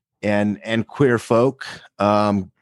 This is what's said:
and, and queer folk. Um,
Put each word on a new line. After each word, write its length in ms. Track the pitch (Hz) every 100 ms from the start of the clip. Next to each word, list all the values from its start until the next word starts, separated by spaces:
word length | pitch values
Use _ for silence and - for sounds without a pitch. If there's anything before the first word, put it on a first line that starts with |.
| _ _
and, 380 | 101 104 104 98
and 240 | 110 113 104
queer 300 | - 139 117
folk. 480 | - 117 131 - - - - -
Um, 520 | 101 104 104 101 90 -